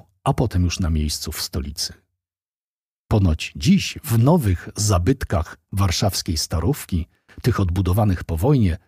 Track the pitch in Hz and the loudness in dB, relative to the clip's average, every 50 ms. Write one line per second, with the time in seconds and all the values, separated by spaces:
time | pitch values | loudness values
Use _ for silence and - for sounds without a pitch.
0 | - _ _ _ _ 139 143 - 139 107 - 92 90 87 - - 95 80 82 78 | -6 _ _ _ _ -2 0 0 0 0 2 0 0 0 0 -2 -2 0 0 0
1 | 76 76 - - - - 76 - - - - - 67 71 71 - - - - - | 0 -2 -4 -6 -8 -10 -8 -8 -8 -6 -6 -8 -8 -8 -8 -8 -8 -10 -10 -14
2 | _ _ _ _ _ _ _ _ _ _ _ _ _ _ _ _ _ _ _ _ | _ _ _ _ _ _ _ _ _ _ _ _ _ _ _ _ _ _ _ _
3 | _ _ - 110 98 90 80 - - - - - 76 - 202 185 - - - - | _ _ 2 4 4 4 2 0 -4 -10 -10 -2 2 4 4 4 4 -2 -8 -10
4 | - - 113 113 117 135 170 185 127 104 90 - - - - - 107 104 104 90 | -4 0 2 4 6 6 4 4 4 2 0 0 -2 -10 -8 -4 0 2 2 2
5 | 87 92 - - - - - 92 85 - - - _ _ - 98 98 95 85 - | 2 2 0 0 -2 -2 -2 -2 -2 -4 -10 -18 _ _ -4 -2 0 0 0 0
6 | - 101 - - - - 85 78 - - - 82 76 104 147 - - - - 85 | 0 -2 -2 -2 -4 -4 -4 -4 -4 -4 -4 -2 0 0 -2 -2 -4 -4 -4 -4
7 | 82 - _ _ _ _ - - - - - - 98 87 85 92 98 87 87 107 | -4 -6 _ _ _ _ -20 -4 -2 0 0 2 0 0 0 0 0 0 2 2
8 | 110 104 92 - - - 85 80 87 135 151 135 110 90 82 - - | 2 2 0 -2 -2 -6 -4 -2 2 2 4 4 2 2 0 -2 -8